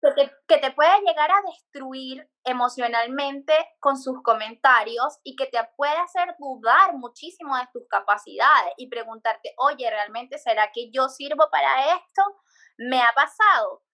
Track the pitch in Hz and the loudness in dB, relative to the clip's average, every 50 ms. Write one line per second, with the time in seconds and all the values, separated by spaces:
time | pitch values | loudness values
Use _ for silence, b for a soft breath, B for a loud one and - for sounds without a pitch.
0 | - 285 277 285 277 277 - _ _ _ 330 285 277 262 262 - 294 320 370 415 | 2 2 2 2 0 0 -2 _ _ _ 2 2 2 -2 0 2 4 6 6 4
1 | 403 370 320 302 302 311 359 403 403 370 311 _ _ _ _ 285 269 262 262 262 | 4 2 0 0 0 2 2 0 0 -2 -12 _ _ _ _ -16 -16 -14 -12 -12
2 | 262 262 262 262 - _ _ _ _ 254 254 247 247 247 247 262 247 233 233 233 | -12 -12 -14 -16 -18 _ _ _ _ -6 -2 0 0 -2 -2 -2 -4 -2 -2 -2
3 | 233 233 262 277 285 277 277 277 277 - 311 311 330 - _ _ - 285 277 262 | -2 -2 -4 -6 -6 -6 -6 -10 -2 2 2 2 2 -2 _ _ -2 -2 -2 -2
4 | - 262 254 254 - - 226 226 214 220 233 226 _ 269 254 233 214 214 233 233 | -4 -10 -10 -6 0 0 0 0 0 -10 -12 _ _ 4 4 4 2 0 -4 -4
5 | 247 294 294 _ _ 269 262 262 269 269 - 233 226 233 _ _ 285 285 302 320 | -4 -4 -4 _ _ -20 -10 -8 -8 -4 -4 -4 -4 -4 _ _ -2 -2 -2 -2
6 | 349 349 - 370 349 359 349 349 285 277 262 233 220 226 247 311 392 370 339 269 | -4 -4 -2 -4 -4 -4 -4 _ -12 -14 -14 -6 0 2 6 6 6 4 2 -6
7 | 240 240 _ - - 320 349 _ 339 294 269 254 247 247 _ 240 233 _ - 196 | -10 -14 _ -16 -20 -20 -18 _ -10 -6 -6 -6 -6 -8 _ -18 -12 _ -4 -4
8 | 196 - 202 208 - - 196 190 220 277 302 269 208 175 - _ 254 254 - 240 | 0 0 -2 -2 -2 -14 -4 0 2 4 4 4 2 0 -6 _ -14 -12 -10 -12
9 | 220 220 226 226 _ 233 220 - _ - - - 254 277 285 240 254 233 220 214 | -10 -12 -14 -8 _ -6 -6 -6 _ -18 -8 -2 0 0 0 0 -6 -6 -4 -4
10 | 208 208 214 233 247 262 262 302 - 254 226 214 214 214 _ 233 240 226 220 262 | -6 -6 -6 -12 -12 -12 -14 -12 -4 -4 0 0 0 -2 _ -10 -12 -8 -2 -2
11 | 262 277 277 - 285 285 302 294 311 302 - 302 - - - 262 269 294 339 359 | -2 -2 -2 -8 -8 -8 0 0 0 0 2 0 0 2 2 2 2 0 0 -2
12 | _ _ _ - 392 403 403 _ b b b b b b b _ 233 247 262 254 | _ _ _ 0 0 0 -2 _ b b b b b b b _ -8 -4 0 2
13 | 247 233 233 269 285 - - _ 427 415 381 269 214 190 - - _ _ | 2 2 4 2 0 -2 0 _ 4 4 4 4 0 -4 -6 -12 _ _